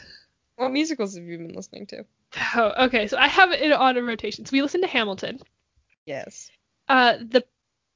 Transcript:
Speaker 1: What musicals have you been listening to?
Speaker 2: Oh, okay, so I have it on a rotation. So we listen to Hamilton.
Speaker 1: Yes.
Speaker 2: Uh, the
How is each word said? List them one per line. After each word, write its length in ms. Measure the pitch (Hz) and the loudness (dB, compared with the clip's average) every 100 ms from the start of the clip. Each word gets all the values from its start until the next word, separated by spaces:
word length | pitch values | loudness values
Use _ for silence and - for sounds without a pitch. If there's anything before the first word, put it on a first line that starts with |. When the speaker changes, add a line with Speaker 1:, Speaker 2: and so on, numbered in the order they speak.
| - - _ _ _ - | -14 -20 _ _ _ -6
Speaker 1:
What 140 | 262 | -2
musicals 420 | 269 320 294 202 190 | 0 -2 -2 -6 -8
have 80 | |
you 140 | 170 170 | -12 -12
been 160 | 170 180 | -12 -14
listening 300 | 196 - 202 | -14 -16 -16
to? 180 | - - _ _ - - 240 | -16 -16 _ _ -8 -4 0
Speaker 2:
Oh, 300 | 220 - 254 | 0 2 2
okay, 220 | 247 208 | 2 -2
so 100 | - | 2
I 100 | 277 | 2
have 240 | - 370 | 6 4
it 180 | 339 302 | 4 2
on 240 | 294 262 247 | 4 4 2
a 60 | |
rotation. 420 | 240 226 214 - 220 | -2 -4 -8 -10 -2
So 60 | |
we 100 | 269 | 0
listen 200 | 285 359 | 0 0
to 60 | 359 | -2
Hamilton. 520 | 262 214 196 - 262 - _ _ _ _ _ - | 0 -2 -4 -8 -10 -18 _ _ _ _ _ -12
Speaker 1:
Yes. 460 | 135 - - - _ _ _ - | -10 -10 -16 -20 _ _ _ 2
Speaker 2:
Uh, 240 | 262 247 - | 4 4 2
the 240 | 226 247 - _ _ _ _ | 0 0 0 _ _ _ _